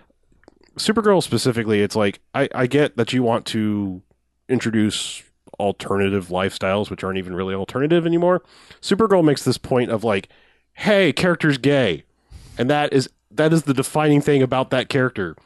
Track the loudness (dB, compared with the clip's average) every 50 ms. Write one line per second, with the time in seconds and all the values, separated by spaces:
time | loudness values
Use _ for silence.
0 | _ _ _ _ _ _ _ _ _ -20 _ _ _ _ _ -6 -2 0 0 2
1 | 4 4 4 4 2 0 -2 0 0 0 0 0 0 0 2 2 2 0 2 0
2 | 0 0 -2 -4 _ _ -2 -2 -2 -2 0 -2 -2 0 2 2 2 2 0 -2
3 | -4 0 0 0 2 2 0 0 -2 -4 -4 -2 -2 0 -2 -2 -4 -6 -8 -10
4 | _ _ _ _ _ _ _ _ _ -2 -2 -2 -2 0 0 2 0 0 0 -4
5 | -8 -10 -12 -14 -18 _ _ _ _ -20 -8 -4 -4 -4 -4 _ -6 -4 -2 0
6 | 0 0 0 -2 -4 -4 -4 -2 -2 -2 -4 -4 -2 -2 -2 -2 -2 -4 -8 -8
7 | -6 -6 -6 -6 -6 -6 -6 -6 -6 -6 -4 -6 -8 -6 -4 -4 0 2 2 2
8 | 2 0 0 0 2 2 0 0 _ _ -20 -20 -20 -20 -20 _ -4 -4 0 0
9 | 2 2 4 4 4 4 2 2 0 -4 -4 -4 -4 -2 0 0 0 0 -2 -2
10 | -2 -2 -2 -2 -4 _ _ _ _ _ _ _ _ _ _ -6 0 2 2 4
11 | 4 2 0 0 0 0 0 2 2 0 0 2 2 2 2 4 2 0 -2 -4
12 | -8 _ _ _ _ _ -20 -20 -20 -16 -6 -4 0 0 2 0 0 2 0 0
13 | 0 0 _ _ _ _ -2 0 2 4 4 2 2 0 -2 -2 -2 -2 0 0
14 | 2 4 4 4 4 4 2 2 2 2 0 -2 -2 0 -2 -2 -2 -2 0 0
15 | 0 0 -2 -4 -6 -6 -8 -12 _